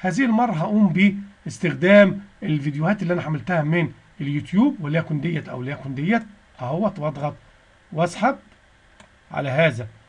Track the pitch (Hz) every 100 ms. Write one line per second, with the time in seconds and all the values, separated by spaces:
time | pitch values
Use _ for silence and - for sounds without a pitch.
0 | 185 180 262 220 240 160 190 214 202 156
1 | 202 196 - - 156 - 175 131 180 202
2 | 190 156 - - - 151 143 143 160 208
3 | 170 175 - 156 110 175 151 170 143 -
4 | _ - 139 147 - 190 277 - 147 160
5 | 160 151 160 156 - 127 127 143 139 135
6 | 160 233 226 - _ - 127 160 202 -
7 | 151 135 147 - - _ _ _ _ 147
8 | 170 - 226 285 - _ _ _ _ _
9 | - _ _ - 143 135 160 113 107 -